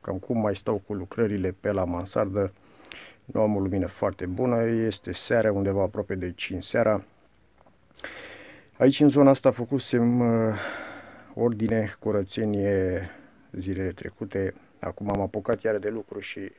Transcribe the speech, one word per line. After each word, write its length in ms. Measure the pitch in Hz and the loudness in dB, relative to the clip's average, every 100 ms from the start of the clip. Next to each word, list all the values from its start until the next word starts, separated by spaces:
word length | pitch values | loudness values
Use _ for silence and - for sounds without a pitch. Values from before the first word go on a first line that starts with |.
cam 160 | - 92 | -6 -8
cum 200 | - 117 | -2 0
mai 180 | 107 98 | 0 -2
stau 260 | - 104 - | -2 -4 -4
cu 60 | |
lucrările 600 | 104 87 - 110 101 90 90 | -8 -8 -2 0 0 -4 -2
pe 120 | 104 | -2
la 120 | 98 | 0
mansardă. 720 | 90 87 95 117 101 98 95 - - - - - - - - | -2 -4 -4 -2 0 0 -2 -4 -20 -20 -20 -18 -20 -20 -6
Nu 160 | - | 0
am 140 | 107 104 | 2 2
o 40 | |
lumină 280 | 98 98 90 | 0 0 -2
foarte 380 | - 101 90 90 | -2 -4 -2 -6
bună, 420 | 90 127 117 117 | -2 0 2 0
este 440 | 113 113 101 - | 0 -2 -4 -10
seara, 400 | 92 - 120 107 | -10 0 2 4
undeva 300 | 98 98 98 | 2 0 0
aproape 340 | 95 104 104 98 | 0 -2 -4 -4
de 160 | 90 | -6
cinci 320 | 87 - 92 | -6 -8 -8
seara. 400 | - 117 110 101 - _ _ _ _ _ - _ _ - - - - - - - - _ | -2 2 4 2 -2 _ _ _ _ _ -20 _ _ -18 -16 -16 -18 -18 -20 -20 -20 _
Aici, 220 | 127 139 | 4 8
în 100 | 147 | 6
zona 200 | 135 139 | 8 8
asta, 220 | 139 135 | 8 4
făcusem, 680 | 127 117 139 - 123 117 123 | 2 -2 -2 0 2 4 4
uh, 360 | 120 113 113 107 - - - - - - - | 4 4 2 0 -6 -10 -12 -16 -18 -20 -14
ordine, 640 | - 117 107 110 110 107 - | 0 0 0 0 0 -2 -4
curățenie 1080 | 107 104 98 - 107 101 101 98 92 87 87 - - - _ | -2 0 -2 -2 -2 0 2 2 0 -2 -6 -16 -20 -20 _
zilele 400 | 95 92 95 92 | -8 -6 -4 -4
trecute. 640 | 87 - - 101 98 95 - - _ - | -6 -12 -10 -6 -4 -4 -6 -20 _ -10
Acum 240 | - 101 | -6 -4
am 120 | 101 | -2
apucat 400 | 98 107 101 110 | -2 -4 -2 -2
iar 160 | 113 104 | 0 -2
de 120 | 104 | -2
lucru 300 | 113 - - | -6 -10 -12
și 320 | - - 98 | -12 -12 -12